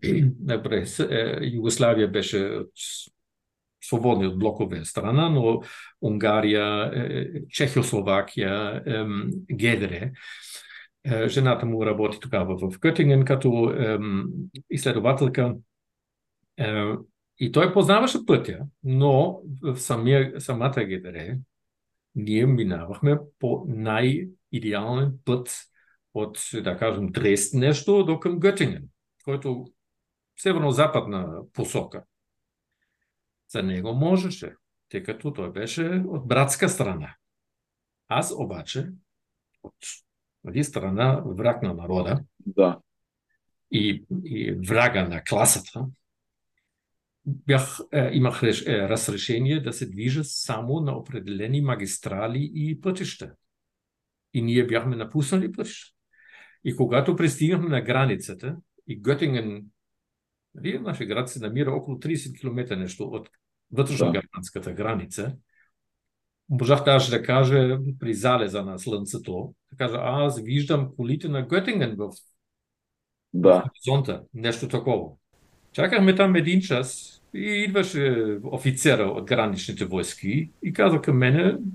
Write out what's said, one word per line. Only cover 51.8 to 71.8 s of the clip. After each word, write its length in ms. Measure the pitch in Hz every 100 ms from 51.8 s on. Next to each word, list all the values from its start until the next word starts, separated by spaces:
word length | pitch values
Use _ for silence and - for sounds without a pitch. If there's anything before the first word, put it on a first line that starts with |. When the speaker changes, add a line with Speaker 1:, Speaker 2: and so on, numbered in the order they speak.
| 98 - 107 98 113 127 147
Speaker 1:
и 280 | 165 151 151
пътища. 500 | 190 185 190 - - - _ _ _ _ _ _ _ _ _
И 80 | 123
ние 240 | 117 123 123
бяхме 280 | 113 123 120
напуснали 560 | 107 156 139 190 185
пътища. 420 | - - - - _ _ _ _ - - _
И 120 | 131 -
когато 400 | 127 123 143 175
пристигнахме 540 | 165 - 156 180 175
на 120 | 131
границата, 760 | 113 127 135 95 - 92 127 165 - _ -
и 120 | 104
Гьотинген, 640 | 107 143 156 127 110 104 104 _ _ _ _ _ _ _ _ -
нали, 240 | 170 -
нашия 280 | 220 139 107
град 220 | 104 127
се 100 | 131
намира 320 | 107 123 147
около 280 | 147 147 127
тридесет 360 | - 156 131 127
километра 360 | 131 120 123 95
нещо 280 | 92 -
от 260 | - 113 - _ _ _ _
вътрешно-германската 920 | 123 135 143 - 98 - - 92 98 92
Speaker 2:
Да. 40 |
Speaker 1:
граница, 640 | 87 107 104 90 - 117 - _ _ _ _ _ _ _ _ _ _ -
можах 340 | 131 123 139
даже 280 | - 135 131
да 120 | 117
кажа 560 | - 127 131 139 127 131 135 131
при 140 | 120
залеза 500 | 101 123 123 104 101
на 160 | 95 92
слънцето, 720 | - 104 98 113 - 92 117 - _
да 60 | -
кажа: 200 | 123 117
„Аз 400 | 120 139 147 120
виждам 480 | 107 139 143 151 135 -
колите 320 | 120 147 165
на 140 | 139
Гьотинген 540 | 127 175 190 208